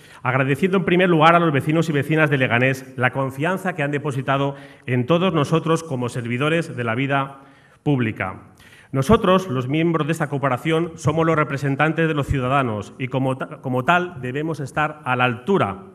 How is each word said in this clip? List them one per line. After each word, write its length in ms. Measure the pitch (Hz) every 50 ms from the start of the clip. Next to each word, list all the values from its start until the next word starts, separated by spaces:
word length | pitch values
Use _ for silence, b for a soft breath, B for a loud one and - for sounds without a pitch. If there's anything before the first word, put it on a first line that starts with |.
| B B B B -
agradeciendo 540 | 123 123 131 135 131 143 - 190 185 185
en 80 | 196 160
primer 240 | 156 180 175 185 180
lugar 260 | 170 156 156 165 170
a 40 | 170
los 120 | 170 165
vecinos 380 | 151 165 165 160 156 165 160 165
y 40 | 151
vecinas 360 | 143 123 147 156 156 160 143
de 80 | 143
Leganés 560 | 135 131 110 113 117 127 135 131 131 - - -
la 140 | 127 123 127
confianza 640 | - 139 135 131 131 143 147 170 190 185 190 185 170
que 80 | - 143
han 80 | 143
depositado 640 | 143 143 147 151 123 135 127 139 135 139 139 139 139 B B B B B B
en 220 | - 127 123 123
todos 260 | 123 165 170 180 190 165
nosotros 500 | 160 143 - 165 165 160 156 160 160 160
como 280 | - 135 123 123 117
servidores 680 | - 131 117 117 120 123 143 151 160 170 160 160 127
de 80 | 120 120
la 100 | 113 113
vida 460 | 123 139 135 139 139 135 135 - B B B B B B B B B _
pública. 720 | 151 147 127 120 110 - - 101 92 92 - - - B B B B B B B B -
Nosotros, 560 | 135 131 - 220 226 214 180 185 190 185 -
los 180 | 127 131 123
miembros 400 | 123 139 156 165 170 165 156 147
de 60 | 143 165
esta 160 | 165 156 131
corporación, 640 | 143 135 135 135 127 120 - 156 160 160 170 160 170
somos 280 | - - 160 151 165 160
los 120 | 165 160
representantes 680 | 151 151 143 143 135 143 139 135 131 151 160 156 160 165
de 60 | 160 160
los 140 | 147 135
ciudadanos 680 | - 139 135 123 123 135 143 131 120 107 104 98 - - -
y 100 | 135 123
como 300 | - 135 131 131 131 131
ta-, 240 | 165 - 156 135 -
como 240 | 135 127 127 127
tal 340 | 170 175 180 180 180 180 139
debemos 400 | 123 127 123 143 156 160 156 147
estar 400 | 143 127 - 156 151 151 151 - -
a 120 | 135 123
la 80 | 123 123
altura 600 | 127 120 110 - 196 196 175 123 98 95 95 98 -